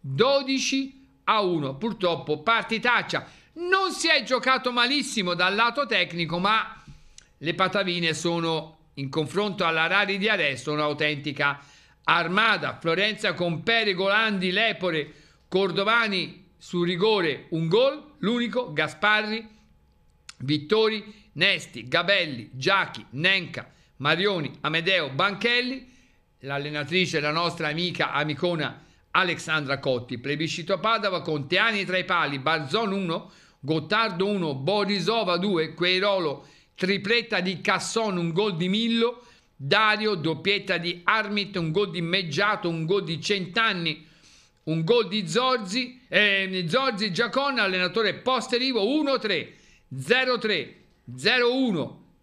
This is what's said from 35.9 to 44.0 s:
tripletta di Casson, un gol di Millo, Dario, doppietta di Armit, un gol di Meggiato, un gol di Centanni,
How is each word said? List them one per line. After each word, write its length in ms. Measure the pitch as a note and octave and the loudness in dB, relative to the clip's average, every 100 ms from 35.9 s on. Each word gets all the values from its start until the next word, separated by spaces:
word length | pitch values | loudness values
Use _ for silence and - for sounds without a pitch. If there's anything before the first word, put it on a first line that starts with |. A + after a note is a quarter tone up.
| F#3 G3+ G3 D#3 C3+ - - _ | 2 2 0 -2 -6 -14 -20 _
tripletta 640 | - F#3 G3 G3 A#3 A3+ F#3+ | -4 -2 0 0 0 0 -2
di 220 | F#3 F#3 | -2 -2
Casson, 560 | G3 F#3 - A3+ A3 F3+ | 0 0 -2 -2 -2 -2
un 140 | E3+ | -2
gol 260 | E3 G#3+ E3 | 0 0 0
di 120 | F3+ | 0
Millo, 540 | G#3 A#3 A#3 A#3 A#3+ - - _ | 0 0 2 0 -2 -20 -20 _
Dario, 580 | _ C#3 G3+ G#3+ G#3+ G#3+ | _ 2 4 4 2 0
doppietta 640 | F#3+ D#3 D#3+ G3 G3+ G3 F3 | 0 -2 -2 0 -2 0 -2
di 240 | E3+ E3+ | -2 -2
Armit, 520 | - A3 G#3 G#3 G3 | 0 0 0 -4 -4
un 160 | G3+ D#3+ | -4 0
gol 180 | E3 G3+ | 0 0
di 120 | E3+ | -2
Meggiato, 680 | E3+ F#3+ F3 C#3+ G#3 G3+ F3 | -2 -2 -2 0 0 0 -2
un 160 | E3 | -4
gol 200 | D#3+ G3 | 0 0
di 140 | D#3+ D#3+ | -2 -6
Centanni, 840 | - G3+ F#3 G3+ A3+ F#3+ E3 - | -2 -2 -2 0 0 0 -4 -6